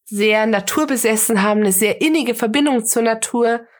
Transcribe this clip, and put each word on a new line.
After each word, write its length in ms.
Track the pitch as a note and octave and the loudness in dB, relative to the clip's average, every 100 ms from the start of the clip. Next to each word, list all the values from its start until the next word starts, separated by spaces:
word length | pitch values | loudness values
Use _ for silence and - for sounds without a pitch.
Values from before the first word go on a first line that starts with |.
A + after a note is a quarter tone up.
| - | -10
sehr 400 | G3+ G#3+ G#3+ A3 | -2 0 2 0
naturbesessen, 960 | G3+ G3+ - D4+ B3 A3+ A3 - G#3+ | -2 -2 -2 -2 0 0 0 0 2
haben 180 | G#3 G#3+ | 2 2
eine 120 | G#3 | 2
sehr 260 | F#3 G#3 - | 2 0 0
innige 340 | D#4 D#4 A#3+ | 0 0 -2
Verbindung 520 | A3+ A3+ C#4 D4 B3 A3+ | -2 -2 0 2 0 0
zur 160 | A#3+ | 0
Natur, 640 | A3+ A3+ - A#3+ A#3 A#3 A#3 | 0 -2 -4 0 0 -2 -6